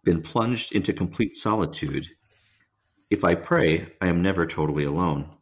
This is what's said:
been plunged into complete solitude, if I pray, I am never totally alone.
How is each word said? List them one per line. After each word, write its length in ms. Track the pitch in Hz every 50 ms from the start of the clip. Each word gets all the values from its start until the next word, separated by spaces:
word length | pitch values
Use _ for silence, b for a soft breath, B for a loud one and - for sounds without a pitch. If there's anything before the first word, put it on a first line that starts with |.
been 200 | _ 95 85 82
plunged 500 | 78 - - 117 113 120 123 110 - -
into 220 | - 101 92 - -
complete 420 | - 92 87 - - 113 - -
solitude, 720 | - - 110 107 110 85 76 - - - 71 69 69 73 - - _ _ b b b b b b b b b _ _ _ _ _ _ _ _
if 120 | 104 -
I 120 | - 87 85
pray, 520 | 85 - - 175 165 - 80 80 85 - - - _
I 60 | 98
am 160 | 90 85 87
never 240 | 87 95 92 87 82
totally 380 | 80 - - 78 76 73 76 71
alone. 440 | 71 71 80 90 85 73 69 76 82 - _